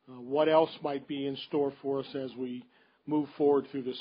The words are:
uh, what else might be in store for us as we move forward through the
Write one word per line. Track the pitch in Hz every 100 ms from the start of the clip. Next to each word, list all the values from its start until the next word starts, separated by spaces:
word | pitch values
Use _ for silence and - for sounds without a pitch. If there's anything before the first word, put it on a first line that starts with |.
| -
uh, | 127
what | 123 143 156
else | 156 156 -
might | 147 139 139
be | 143 139
in | 135 -
store | 151 139 139
for | 139 139
us | 131 139
as | 131 120
we | 127 123 - _ _ _ -
move | 151 143 -
forward | 143 139 131
through | 139
the | 123 123